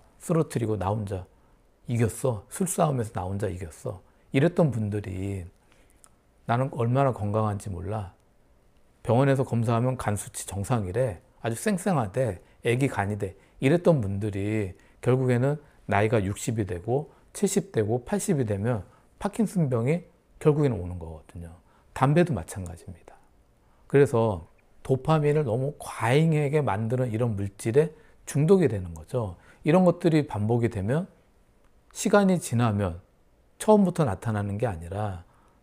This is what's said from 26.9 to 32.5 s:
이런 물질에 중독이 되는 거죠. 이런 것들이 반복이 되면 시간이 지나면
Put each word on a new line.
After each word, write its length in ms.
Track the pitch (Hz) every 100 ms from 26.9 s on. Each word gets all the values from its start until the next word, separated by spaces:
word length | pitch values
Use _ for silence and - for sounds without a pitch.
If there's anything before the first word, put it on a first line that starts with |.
| 123 127
이런 260 | 110 123 98
물질에 580 | 101 - 113 135 160 - - _ -
중독이 420 | 139 156 190 143
되는 240 | 104 87
거죠. 440 | 82 - 127 90 85 - -
이런 220 | 151 185 180
것들이 400 | 175 175 156 135
반복이 420 | 101 107 120 117
되면 400 | 101 98 147 190 _ _ _ _ _ _ _ _
시간이 460 | - 208 202 190 180
지나면 640 | -